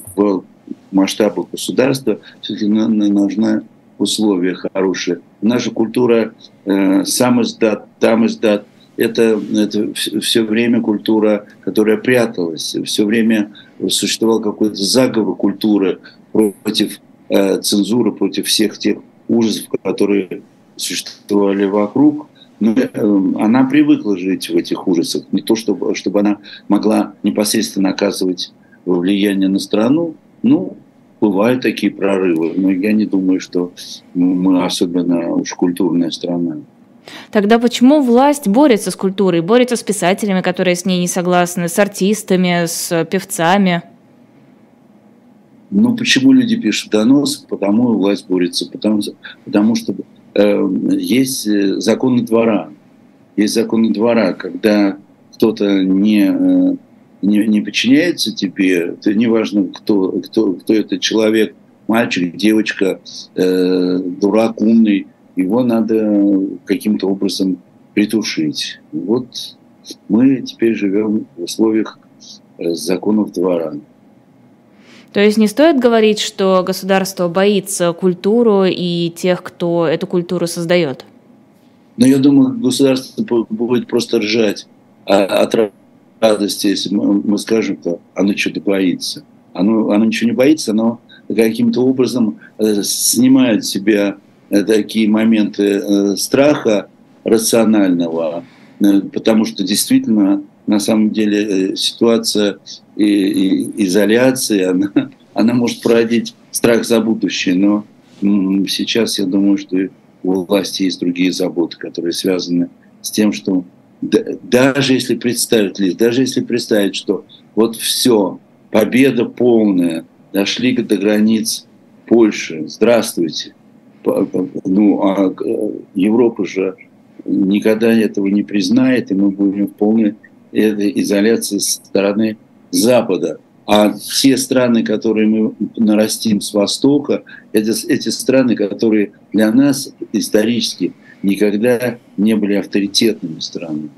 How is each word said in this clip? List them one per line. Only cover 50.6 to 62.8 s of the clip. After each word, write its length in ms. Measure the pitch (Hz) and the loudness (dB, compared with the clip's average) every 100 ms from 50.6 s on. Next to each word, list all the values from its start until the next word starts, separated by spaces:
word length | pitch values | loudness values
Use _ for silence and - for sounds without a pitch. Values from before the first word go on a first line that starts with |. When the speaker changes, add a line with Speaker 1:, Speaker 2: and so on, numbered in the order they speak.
| 98 95 98 | 0 -2 0
Speaker 1:
есть, 540 | 95 90 120 131 - 107 | -2 0 0 0 -2 -2
э, 340 | 101 98 95 | 0 0 0
законы 420 | - 113 131 123 | 0 0 2 0
двора. 480 | 110 113 113 101 80 - _ _ _ _ _ - | 0 2 2 0 -4 -16 _ _ _ _ _ -2
Есть 180 | 104 | 0
законы 380 | 113 110 113 110 | 0 0 0 0
двора, 400 | 101 117 117 92 | 2 2 2 0
когда 640 | 80 92 - 110 104 101 95 - _ _ | -2 -8 -2 0 2 0 -2 -14 _ _
кто-то 480 | - 113 104 101 98 | 0 0 2 0 0
не... 440 | 95 95 107 104 98 | 2 2 2 2 2
э, 480 | 90 92 90 - - - _ _ - | 2 2 2 2 -2 -10 _ _ -4
не, 240 | 98 104 110 | 0 2 2
не 140 | 107 | 0
подчиняется 720 | - - 110 143 175 147 110 | 0 -2 2 4 2 -2 -6
тебе, 580 | - 95 - 95 90 85 | -4 -6 -2 0 0 -2
то 200 | - 104 | -4 -2
неважно, 520 | 104 117 113 95 101 | 0 2 2 0 0
кто, 480 | 87 - - 104 92 | -2 -4 -2 0 0
кто, 400 | 98 - 113 107 | -2 -2 0 0
кто 220 | 87 - | -2 0
это 240 | 110 95 92 | 0 0 -4
человек, 560 | - 107 110 110 107 - _ _ - | -2 0 2 2 0 -4 _ _ -4
мальчик, 480 | 113 120 90 90 85 | -2 0 -2 -4 0
девочка, 640 | 107 107 104 - | 2 2 0 -2